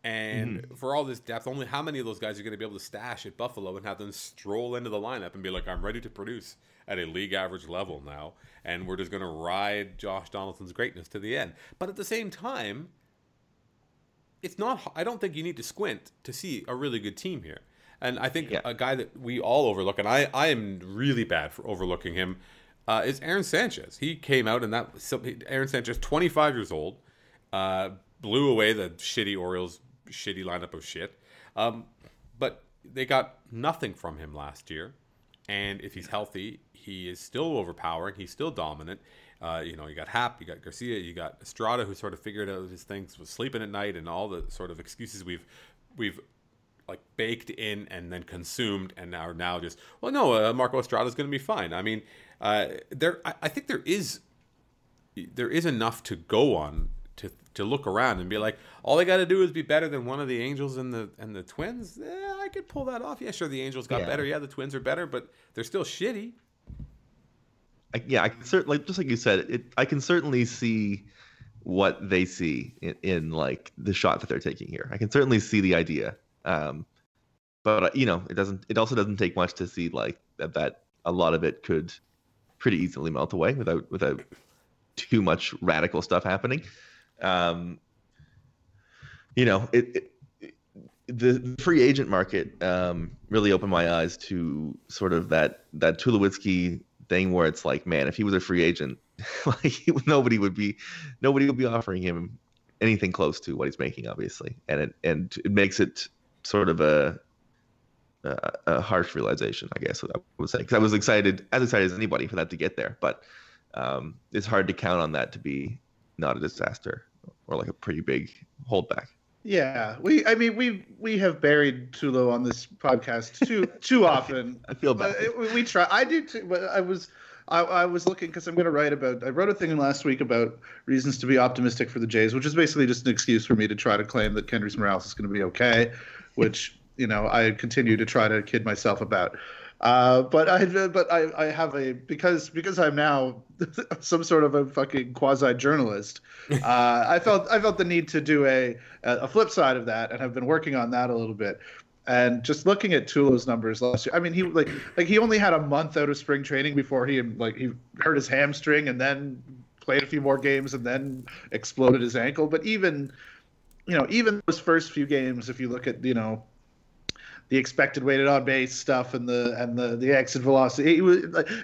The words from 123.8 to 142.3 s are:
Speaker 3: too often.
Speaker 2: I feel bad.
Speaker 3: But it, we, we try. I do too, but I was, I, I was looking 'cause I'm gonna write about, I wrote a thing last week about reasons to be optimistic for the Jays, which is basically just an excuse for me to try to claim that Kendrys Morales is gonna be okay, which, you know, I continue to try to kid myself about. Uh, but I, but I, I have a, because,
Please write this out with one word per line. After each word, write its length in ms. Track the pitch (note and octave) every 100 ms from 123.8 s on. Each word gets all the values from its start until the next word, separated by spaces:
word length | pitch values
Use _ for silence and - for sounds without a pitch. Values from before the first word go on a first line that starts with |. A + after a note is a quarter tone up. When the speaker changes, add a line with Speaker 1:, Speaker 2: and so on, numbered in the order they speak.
Speaker 3:
too 260 | - C4 F3
often. 540 | C#3 C3 C3 A#2+ B2 -
Speaker 2:
I 60 |
feel 180 | - C#3+
bad. 220 | A2+ G3 G3+
Speaker 3:
But 60 |
it, 140 | A3 A#3
we, 140 | A3
we 100 | A#3
try. 220 | A#3 F#3 F3
I 140 | G3+
do 220 | C4+ D#4+ -
too, 180 | A3+ F#3
but 180 | F3+
I 180 | F#3+ G3
was, 260 | F3+ F#3 - - - - -
I, 120 | E3+
I 260 | F3 F3+ F3
was 200 | F3 F3
looking 240 | F#3 E3
'cause 160 | E3+ E3
I'm 80 |
gonna 160 | E3+ E3+
write 220 | D3 D3
about, 320 | C#3+ B2+ B2
I 60 | B2
wrote 180 | C3+ G3+
a 60 |
thing 200 | G3+ E3 D#3
last 260 | C#3 C#3
week 160 | D3 C3
about 380 | B2+ A#2 A#2 - - -
reasons 320 | - C3 C3+ B2+
to 80 | B2
be 120 | C3
optimistic 500 | B2 B2 B2 A#2 A#2
for 120 | A#2+
the 60 | A2+
Jays, 280 | A2+ A2
which 100 | B2+
is 100 | C#3+
basically 320 | D#3 D#3 D3 B2+
just 200 | A#2+ C3
an 60 |
excuse 340 | A2 - A2+ -
for 80 | A2
me 100 | G#2+
to 80 |
try 220 | G#2+ A2+ G#2
to 80 |
claim 300 | G#2+ B2 G#2+
that 120 | G#2 -
Kendrys 300 | A#2 G#2 G2+
Morales 300 | G2+ F#2+ -
is 80 |
gonna 160 | - G2+
be 120 | G2+
okay, 480 | F#2 - B2 A#2 A#2 A#2+ - - -
which, 440 | - A2+ - - - _ -
you 80 | A#2
know, 200 | G#2 G#2+
I 260 | A#2 A2+
continue 440 | A2 A#2+ C#3 A#2 A2
to 80 |
try 240 | G#2+ B2 G#2+
to 140 | G#2+
kid 240 | G2+ A#2 A2
myself 340 | G#2 A2+ G2
about. 380 | G#2 G2+ F2+ - - - - -
Uh, 400 | A#2 B2 B2+ B2+
but 260 | C3 D#3 D#3+
I, 160 | F#3 F#3 F#3+ F#3+
but 220 | F3+ E3
I, 200 | E3+ D#3+
I 120 | D3+ D#3
have 280 | D3+ D#3+
a, 180 | C#3 C3
because, 580 | B2+ - D#3 F3+